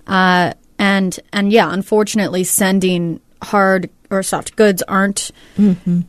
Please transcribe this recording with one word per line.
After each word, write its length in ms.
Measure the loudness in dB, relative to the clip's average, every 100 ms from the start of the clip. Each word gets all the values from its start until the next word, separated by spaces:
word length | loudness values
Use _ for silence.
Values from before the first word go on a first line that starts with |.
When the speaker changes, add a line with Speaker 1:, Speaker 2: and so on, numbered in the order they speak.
| -4
Speaker 1:
Uh, 460 | 2 4 4 0 -4 _ _
and, 400 | -2 0 -2 -6 -8
and 180 | -4 2
yeah, 220 | 4 2
unfortunately, 720 | -2 -2 0 0 -2 -2 -2
sending 760 | -2 0 2 2 0 -2 -4 -8 _ _
hard 460 | -4 0 2 0 -2 -12 _
or 120 | -6
soft 320 | -4 -6 -8 2
goods 260 | 2 2
aren't, 480 | -2 -2 -2 -4 -10 -14 -14 0
Speaker 2:
Mm-hmm. 440 | 2 2 -2 -2